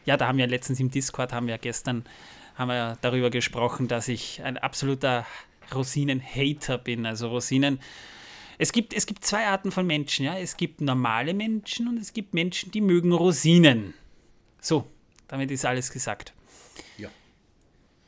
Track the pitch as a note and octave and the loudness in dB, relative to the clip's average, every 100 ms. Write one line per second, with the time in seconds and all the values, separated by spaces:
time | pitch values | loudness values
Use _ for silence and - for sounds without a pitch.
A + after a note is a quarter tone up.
0 | - C#3 B2 C3+ B2 B2 - B2 C3 C#3 | 0 2 4 2 2 0 0 0 0 0
1 | C3 - B2+ A#2+ A#2+ A2+ B2 - - A#2+ | -4 -4 -4 -2 -4 -4 -6 -4 -2 -4
2 | A#2+ - - - - - B2 B2 A#2 A2+ | -6 -16 -20 -20 -18 -6 -2 -2 -2 -2
3 | B2 B2+ B2 A#2+ - A#2+ A#2+ - A#2+ A#2+ | 0 2 2 0 -2 0 -2 0 -2 -2
4 | G#2+ A2+ - - C3 B2 C3+ - C#3 C3+ | -2 -6 -8 -10 -8 -6 -6 -2 -2 0
5 | C3+ A#2+ A2+ - - _ - C3 C3 D3+ | 0 0 -2 -12 -20 _ -8 -4 -2 0
6 | C#3+ C3 C3 B2 C#3 D3 - B2 - A#2 | 0 -2 -4 -2 -2 -2 -4 -4 -4 -4
7 | A2+ A2 A#2 B2 - C3 C#3 C3 - - | -4 -4 -4 -4 0 2 2 0 -6 -20
8 | - - - - - - B3 A#3+ A3+ G#3+ | -20 -20 -20 -20 -18 -2 0 2 0 -2
9 | - G3+ - G#3 G#3+ G3 G3 F#3 F#3 D3+ | -6 -4 -2 0 2 0 -2 -2 0 0
10 | C#3 - C#3 F#3+ F3 - D#3+ - C#3+ B2+ | -2 -2 -2 -4 -6 -4 -4 -2 0 2
11 | A#2+ A2+ C#3+ G3+ A3 A3 - - A#3+ A#3 | 2 0 0 -2 -2 -4 -4 -6 -4 -4
12 | G#3 A3+ G3+ E3 F3+ - - G#3+ G3+ F3 | -6 -8 -4 -2 -2 -4 -6 0 4 4
13 | F3 E3+ F3+ D3 D#3 F3 D#3 A#2 F#2+ - | 4 4 4 4 8 10 10 8 2 -10
14 | - - _ _ _ _ - D#3 - - | -20 -20 _ _ _ _ -2 0 -2 -12
15 | _ _ - C3+ C3+ C3 C3+ B2+ B2+ C3 | _ _ -10 -6 -4 -2 -2 -2 -4 -6
16 | A#2 G#2 - - - - - - - - | -6 -8 -12 -20 -20 -20 -20 -20 -20 -16
17 | G2+ - _ _ _ _ - _ _ _ | -16 -18 _ _ _ _ -20 _ _ _